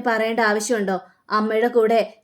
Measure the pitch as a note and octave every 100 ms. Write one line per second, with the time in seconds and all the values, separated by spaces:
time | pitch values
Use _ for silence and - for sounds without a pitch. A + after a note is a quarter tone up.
0 | B3 A3 A3 A#3 G#3+ G#3+ G#3+ A3+ G3 F#3
1 | - _ - G#3+ G#3+ A3 A#3+ A#3+ A3 A3+
2 | G#3+ -